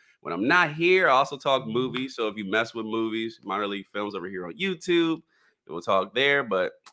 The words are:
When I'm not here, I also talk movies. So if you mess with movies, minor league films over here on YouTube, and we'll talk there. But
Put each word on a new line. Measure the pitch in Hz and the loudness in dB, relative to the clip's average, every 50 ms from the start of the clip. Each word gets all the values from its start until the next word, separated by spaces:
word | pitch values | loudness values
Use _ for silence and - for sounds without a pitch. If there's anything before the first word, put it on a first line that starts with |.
| _ _ _ _ | _ _ _ _
When | _ - 82 | _ -6 -4
I'm | 87 101 | -2 2
not | 127 165 180 175 156 147 | 4 4 4 4 2 0
here, | 156 170 175 185 190 185 160 | 0 2 4 4 4 6 6
I | 135 | 6
also | 127 139 - 147 131 | 4 4 2 -2 -4
talk | - 147 135 131 117 | 0 0 0 0 0
movies. | 113 110 123 127 131 117 127 131 135 131 | -2 -2 -2 -2 0 -2 -4 -6 -6 -4
So | - 117 107 | -2 -2 -2
if | 104 | -2
you | 107 104 | -4 -4
mess | 95 101 110 117 113 - | -2 0 0 0 0 -4
with | 117 110 | -6 -6
movies, | 110 107 113 113 110 110 113 113 113 110 - | -4 -2 -2 -2 -2 -2 -4 -4 -6 -8 -10
minor | - 101 95 101 104 | -8 -6 -4 -2 -2
league | 101 101 101 95 - | -2 -4 -6 -8 -8
films | - 101 104 104 101 | -6 -6 -6 -4 -6
over | 95 87 92 | -6 -8 -6
here | 98 92 90 | -8 -8 -8
on | 87 85 | -8 -6
YouTube, | - 180 196 185 160 - - 175 170 170 165 160 160 - _ _ _ _ _ _ _ _ | -4 -4 -4 -4 -4 -2 2 2 4 4 2 0 -4 -6 _ _ _ _ _ _ _ _
and | - 76 | -12 -10
we'll | 85 | -8
talk | - - 101 95 95 101 - | -2 2 2 2 2 0 0
there. | 120 135 143 143 143 135 | 0 2 2 2 2 0
But | 117 101 92 90 - - _ _ - | 0 0 0 0 -2 -4 _ _ -20